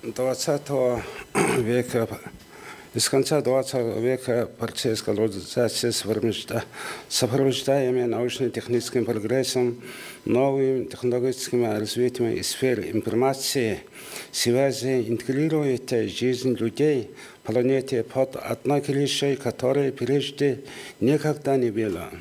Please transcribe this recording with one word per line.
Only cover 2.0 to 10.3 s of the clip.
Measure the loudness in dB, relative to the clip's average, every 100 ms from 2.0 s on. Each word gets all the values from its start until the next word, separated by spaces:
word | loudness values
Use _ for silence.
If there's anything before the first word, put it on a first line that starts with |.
| -2 -4 -14 -18 -20 -20 -18 -18 -8
из | -2 2
конца | 2 4 2
двадцатого | 4 2 0 -2 -2 0
века | 0 0 0 0 0 -4
процесс | -6 -2 -2 0
глобализации | 0 2 0 0 -4 0 0 2 0
сопровожда-, | -2 -2 0 0 -2 -4 -6 -6 -12 -12 -12 -4
сопровождаемый | 0 2 4 2 2 2 2 2 2 0
научно-техническим | 0 -2 0 -2 -2 0 0 0 0 0
прогрессом, | -2 0 0 2 2 2 0 -12 -14 -14 -10
новым | 2